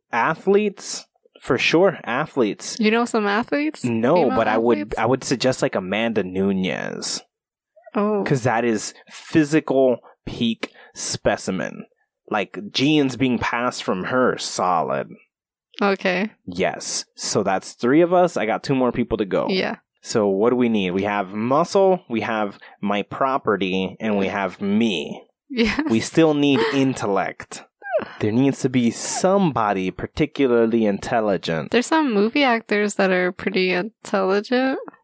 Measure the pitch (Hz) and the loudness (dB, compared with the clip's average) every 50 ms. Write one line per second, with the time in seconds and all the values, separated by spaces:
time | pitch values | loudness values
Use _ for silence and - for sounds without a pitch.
0 | _ _ - 117 117 143 160 - - 190 196 202 214 208 202 - - - - - | _ _ -2 0 0 0 -2 -2 2 2 4 4 2 0 -4 -6 -10 -10 -10 -10
1 | - _ _ _ _ _ _ - - - 139 117 - - - 160 190 196 151 - | -12 _ _ _ _ _ _ -8 -4 -2 0 0 2 2 4 4 4 4 2 0
2 | - - 117 131 156 156 - 143 120 101 90 - - - - - 220 214 220 233 | -4 -4 -2 -2 -4 -2 0 0 2 2 0 -2 -6 -6 -4 0 0 2 2 2
3 | 240 233 - 226 208 202 202 214 233 - - 285 294 311 302 - - 123 117 113 | 0 0 0 0 0 0 0 0 -2 -2 -2 -2 -2 -2 -2 -2 -2 -2 0 2
4 | 113 123 156 - 160 - - 117 113 107 107 113 113 120 117 104 98 104 - - | 2 4 4 4 4 4 2 2 2 2 2 2 4 2 2 2 0 -4 -4 0
5 | 113 113 131 123 - - 143 113 - 127 131 - - 139 - 110 95 90 101 104 | 0 2 2 0 0 -2 -2 0 0 0 0 0 0 -2 -2 -2 -4 -2 -2 0
6 | 113 117 113 107 95 92 90 92 95 98 98 95 92 90 65 50 50 50 50 - | 0 0 0 0 -2 -2 0 0 0 2 2 2 0 -2 -2 -4 -6 -6 -8 -6
7 | - - - - - _ _ _ _ _ _ _ _ _ _ _ - - - 214 | -6 -6 -6 -6 -8 _ _ _ _ _ _ _ _ _ _ _ -14 -6 -2 0
8 | 202 208 214 202 190 - 147 135 110 127 113 113 120 120 110 101 - - - - | 0 0 0 0 0 0 0 0 2 2 2 2 2 2 2 0 -2 -6 -10 -12
9 | - - - - - - - 165 151 139 151 156 - - 135 135 135 127 120 - | -18 -16 -14 -12 -6 0 2 2 2 4 2 0 2 2 2 4 4 4 2 0
10 | - - - _ - - - - 120 117 113 - - - _ - - - - - | -4 -12 -20 _ -14 -10 -6 -2 -2 -2 -2 -2 -6 -14 _ -16 -20 -18 -10 -6
11 | - - - - - 120 104 - - - 95 90 69 50 50 - - - _ _ | -4 -4 -4 -2 0 0 0 0 -2 -4 -4 -4 -4 -6 -8 -12 -16 -18 _ _
12 | _ _ _ _ _ - 107 107 95 - - 92 104 101 - - 127 147 156 151 | _ _ _ _ _ -4 -4 -4 -4 -4 -8 -12 -12 -8 -4 0 2 2 4 4
13 | 143 131 127 113 135 127 123 107 - - - 120 120 123 - - - - 107 92 | 2 2 0 0 0 0 0 0 -2 -2 -2 -2 -2 -2 -4 -4 -4 -4 -4 -4
14 | 90 98 123 127 127 107 - - - - - - 104 90 87 82 76 65 67 67 | -4 -2 0 2 2 2 0 -2 -4 -6 -4 -2 0 2 2 2 0 0 -2 -4
15 | 64 - - - _ _ _ _ _ _ _ _ _ _ _ - 208 202 196 190 | -6 -8 -12 -20 _ _ _ _ _ _ _ _ _ _ _ -4 -2 -2 0 0
16 | - 190 180 175 196 214 - _ _ - - 175 180 78 - - - - - - | -2 -2 -2 -2 -2 -4 -8 _ _ -10 -6 -2 -2 -2 -2 -4 -6 -6 -6 -6
17 | - _ _ - - - - 120 101 98 95 95 - - - - - 120 135 160 | -8 _ _ -10 -6 -2 -2 0 0 0 0 -2 -2 -6 -8 -2 0 2 4 4
18 | 175 170 180 180 180 170 - - 104 107 107 92 - - 139 131 127 120 117 127 | 4 4 4 4 4 2 2 -2 -2 -2 -2 -2 -2 -2 0 0 0 0 0 -2
19 | 120 113 - 110 110 95 87 85 64 - 196 185 - - - - _ _ _ _ | -2 -2 -2 -2 -2 0 0 0 0 0 -2 -2 -2 -4 -6 -8 _ _ _ _
20 | - - - - - - 95 95 107 120 127 123 123 117 113 107 95 90 87 98 | -8 -4 0 0 2 2 2 2 2 2 2 2 2 2 2 0 0 0 0 0
21 | 98 104 104 104 98 90 98 107 110 120 135 147 170 - - 202 196 190 185 175 | -2 0 -2 -2 -4 -4 -4 -4 -2 0 2 2 2 2 2 4 4 4 2 0
22 | - - 120 110 104 - 113 110 107 101 95 - - - - - - 101 101 104 | -2 -4 -4 -4 -2 -2 -2 -2 -2 -4 -6 -10 -20 -20 -12 -6 -4 -2 -2 -2
23 | 98 - - - 135 135 131 131 - - 104 92 98 92 92 95 95 92 - - | -2 -4 -4 -2 0 0 0 0 0 0 0 0 0 0 0 -2 -2 -4 -6 -6
24 | 110 110 104 101 98 92 92 101 98 92 92 - 104 98 101 107 117 113 95 78 | -4 -2 0 0 0 -2 -2 -2 -4 -4 -4 -4 -2 0 2 2 2 2 0 -2
25 | 71 - - - - _ _ _ _ - 285 247 240 214 202 - 311 311 113 113 | -4 -6 -10 -14 -18 _ _ _ _ -8 -2 -2 0 0 0 -2 -2 0 0 0
26 | 110 - - 165 165 160 151 147 143 143 135 123 113 - - 139 135 135 127 - | 0 0 2 4 4 4 4 4 2 2 2 2 2 0 0 0 0 0 0 -2
27 | 117 107 98 95 85 82 - - - - - - - - _ _ - 807 762 605 | -2 -2 0 0 -2 -2 -6 -12 -14 -16 -16 -16 -16 -18 _ _ -10 -6 -4 -4
28 | - - - - - 107 107 120 135 139 135 - - 131 123 131 120 117 107 - | -4 -6 -8 -4 -2 0 2 2 2 2 2 0 -2 0 0 2 2 0 0 -2
29 | - - - - - 185 190 202 196 165 123 120 113 104 101 95 92 92 87 - | -4 -4 -2 0 2 2 2 4 2 2 2 0 0 0 0 0 -2 -4 -6 -6
30 | - - - - 160 143 - - 139 127 120 117 117 113 110 117 110 104 98 98 | -10 -8 -4 -2 -4 -2 0 2 2 4 4 4 4 4 2 2 2 2 0 -2
31 | - - 131 117 107 107 95 85 - - 82 80 - - - 233 247 - 330 320 | -2 -2 0 0 2 2 0 0 0 -2 -4 -4 -2 0 0 0 0 2 2 0
32 | 311 269 220 196 202 226 - 294 285 262 233 - - - 214 208 208 208 202 - | 2 2 2 2 0 0 2 2 2 2 2 0 -2 -2 -2 0 0 0 0 0
33 | 196 185 185 180 180 180 180 - - 196 196 202 185 185 180 180 180 220 - _ | 0 2 2 2 0 -2 -4 -4 -6 -4 -2 0 0 0 0 -2 -2 -6 -8 _
34 | - - - 196 190 185 190 202 208 - 247 247 262 262 269 392 508 320 - _ | -8 -4 -2 0 2 2 2 0 0 0 0 0 0 0 -2 -4 -8 -12 -18 _